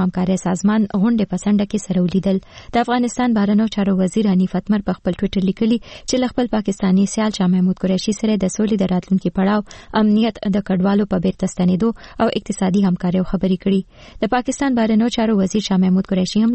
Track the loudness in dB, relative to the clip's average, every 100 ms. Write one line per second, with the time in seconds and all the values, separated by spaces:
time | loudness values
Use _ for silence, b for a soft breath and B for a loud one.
0 | 0 0 -2 0 -2 0 0 0 0 0
1 | 0 0 -2 -2 0 0 0 -4 -2 0
2 | 0 0 0 -2 B B B -2 0 0
3 | -2 -2 0 2 2 2 2 0 0 0
4 | 0 0 2 2 2 -2 -2 -2 -2 -4
5 | -4 -4 -2 0 -2 0 0 0 -4 -16
6 | -4 -2 -2 -2 -2 -2 -2 -2 2 2
7 | 2 0 -2 0 0 2 2 0 -2 -2
8 | -2 -2 0 0 -2 -2 -2 0 0 -2
9 | 0 -2 0 0 0 0 -4 B B 0
10 | 2 2 0 -2 -2 -2 0 0 2 2
11 | 0 0 -2 -2 -4 0 0 2 0 -2
12 | B B -2 -2 -6 -4 0 2 2 0
13 | 0 0 -2 -2 0 0 0 0 -2 B
14 | B B -2 -2 -2 -2 0 2 2 2
15 | 2 0 0 2 0 -2 0 2 4 2
16 | 0 -2 0 0 2